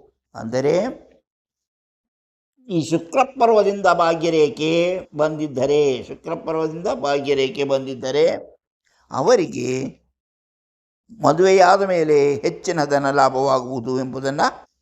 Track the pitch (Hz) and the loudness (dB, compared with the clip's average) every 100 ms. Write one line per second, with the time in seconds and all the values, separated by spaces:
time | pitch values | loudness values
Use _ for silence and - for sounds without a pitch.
0 | _ _ _ 113 113 123 139 170 233 - | _ _ _ -14 -8 -4 0 0 -2 -8
1 | _ _ _ _ _ _ _ _ _ _ | _ _ _ _ _ _ _ _ _ _
2 | _ _ _ _ _ _ 254 175 139 165 | _ _ _ _ _ _ -6 -4 -2 -4
3 | - 262 254 - 233 214 196 202 190 170 | -2 -2 0 2 2 4 2 0 2 2
4 | 170 170 165 160 147 143 156 170 175 185 | 2 0 0 2 2 0 -2 0 0 -4
5 | - 147 156 156 156 127 135 147 143 123 | -6 -2 -2 -2 -6 -2 0 2 2 0
6 | - 123 160 165 - 160 156 160 190 254 | -6 -14 -10 -10 -6 -4 -4 -4 -6 -4
7 | 143 143 135 143 131 131 139 139 131 127 | -2 -2 0 0 0 -2 -2 -2 -4 -10
8 | 131 139 165 - - _ _ _ _ _ | -4 0 0 0 -10 _ _ _ _ _
9 | - 120 160 247 156 - 123 127 131 - | -10 -2 2 2 2 -4 -4 -4 -6 -12
10 | _ _ _ _ _ _ _ _ _ _ | _ _ _ _ _ _ _ _ _ _
11 | _ - 139 156 190 190 180 196 196 180 | _ -2 0 4 4 6 6 4 2 0
12 | 156 147 143 139 175 170 - 170 147 143 | 2 4 4 0 -4 -4 -4 -2 0 0
13 | 139 139 131 131 139 131 123 131 117 127 | 0 4 2 2 0 -2 -4 -8 -4 -4
14 | 131 127 135 143 254 - - _ | -6 -6 -4 -2 -2 -4 -18 _